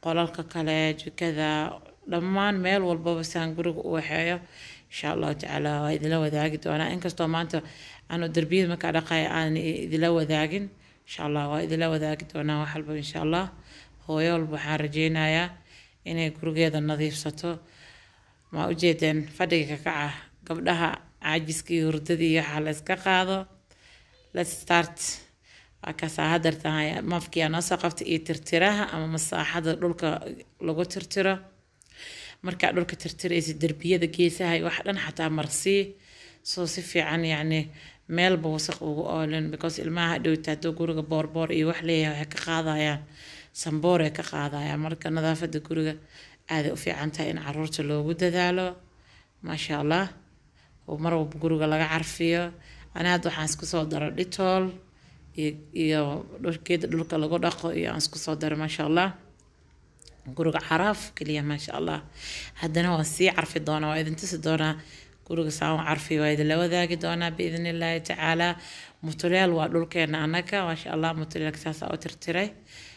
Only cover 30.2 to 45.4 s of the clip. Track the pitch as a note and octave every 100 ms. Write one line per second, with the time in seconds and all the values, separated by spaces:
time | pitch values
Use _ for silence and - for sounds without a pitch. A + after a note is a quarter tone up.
30.2 | - - - _ - D#3+ F3 F#3+ F3 G3
31.2 | F#3+ F#3+ F#3 _ _ _ _ - - -
32.2 | - - F3+ F3+ F3+ F3+ F3 - E3+ -
33.2 | F3+ E3+ D#3 D#3 E3 D3+ E3 F3+ E3+ E3
34.2 | F3 E3+ F3+ E3 E3 - - G3 - -
35.2 | D#3+ D#3 D3+ - F#3+ G3 G3 - - -
36.2 | - - - - F3 F3 E3+ F3 D#3 E3
37.2 | E3 D#3 D#3 D#3 D#3 - - - _ E3
38.2 | F3+ F#3 D#3+ D#3 D#3 E3+ D#3 D3+ E3 D#3+
39.2 | D#3 D#3 D#3 D3+ E3 D#3+ - E3+ E3+ E3+
40.2 | E3 D#3 D#3 D3+ E3 E3 E3 D#3 D3+ D#3
41.2 | D#3 D#3+ D#3+ D#3+ D#3 E3+ E3 E3 D#3 D3
42.2 | D3 - - E3 D#3+ D3+ D3+ D3 - -
43.2 | - - - - - D3+ E3+ F3+ D#3 D#3
44.2 | - D3+ C#3+ C#3+ D3 D3 D#3 D#3+ E3 D#3+
45.2 | D#3+ D#3